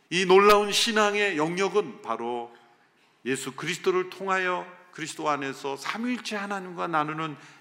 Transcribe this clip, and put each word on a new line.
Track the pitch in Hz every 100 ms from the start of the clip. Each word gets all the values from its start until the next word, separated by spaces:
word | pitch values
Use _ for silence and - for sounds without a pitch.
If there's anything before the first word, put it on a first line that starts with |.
| _
이 | 170 185
놀라운 | 190 202 208 208
신앙의 | 196 - 214 208 208 202 165
영역은 | 156 175 196 196 185 -
바로 | 110 113 117 120 117 - - _ _ _ _ _ 113
예수 | 131 135
그리스도를 | - 151 170 190 185 185
통하여 | - 196 190 185 180 175 - -
그리스도 | - 151 - 151
안에서 | 143 139 127 139 135
삼위일체 | - - 240 247 - 214
하나님과 | 202 202 185 175 180
나누는 | 160 151 160 160 139 - -